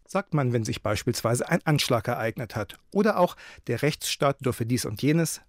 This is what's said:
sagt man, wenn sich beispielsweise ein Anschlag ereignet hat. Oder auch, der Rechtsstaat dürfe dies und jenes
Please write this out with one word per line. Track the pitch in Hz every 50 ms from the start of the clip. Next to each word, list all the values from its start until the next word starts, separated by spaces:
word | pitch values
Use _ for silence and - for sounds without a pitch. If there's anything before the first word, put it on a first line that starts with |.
| _ -
sagt | - 190 202 - -
man, | 151 135 123 120
wenn | 123 107
sich | 117 117 -
beispielsweise | - 107 107 - - 127 117 - - 113 117 120 - -
ein | 165 180 -
Anschlag | - 151 139 - - 131 113 - -
ereignet | 120 135 113 113 110 - 120 - -
hat. | 110 101 - - - _ _
Oder | - 190 208 214 - -
auch, | 180 175 - - - - - - - -
der | 120 113 -
Rechtsstaat | 151 - - - - - - 151 143 135 - -
dürfe | 127 113 - 117
dies | 113 127 120 -
und | - 107 - -
jenes | 139 151 170 165 156 - - -